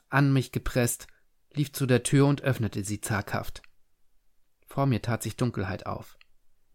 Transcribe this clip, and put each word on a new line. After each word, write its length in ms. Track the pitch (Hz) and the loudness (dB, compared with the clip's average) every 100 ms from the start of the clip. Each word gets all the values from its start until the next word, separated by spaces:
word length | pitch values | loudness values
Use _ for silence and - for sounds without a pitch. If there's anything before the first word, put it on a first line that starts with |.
| - | -2
an 240 | 135 143 | 2 4
mich 200 | 135 - | 2 0
gepresst, 540 | - - 131 120 - - - _ _ _ | -4 -2 0 0 -2 -12 -20 _ _ _
lief 200 | - 147 | -6 -4
zu 140 | - 131 | -2 2
der 160 | 120 | 2
Tür 240 | - 139 139 | 4 4 4
und 160 | 139 | 2
öffnete 420 | 139 117 107 107 | 0 0 -2 -4
sie 160 | 101 104 | -6 -6
zaghaft. 600 | - 101 - 107 - - - - _ _ _ _ _ _ _ _ - | -4 -4 -2 -6 -6 -10 -16 -20 _ _ _ _ _ _ _ _ -8
Vor 200 | - 139 | 0 2
mir 160 | 107 | 0
tat 200 | - 117 | 0 -4
sich 140 | 110 - | -4 -2
Dunkelheit 500 | 123 110 98 95 - | -2 -2 -4 -6 -8
auf. 320 | 98 - - _ - - _ _ | -10 -12 -20 _ -20 -20 _ _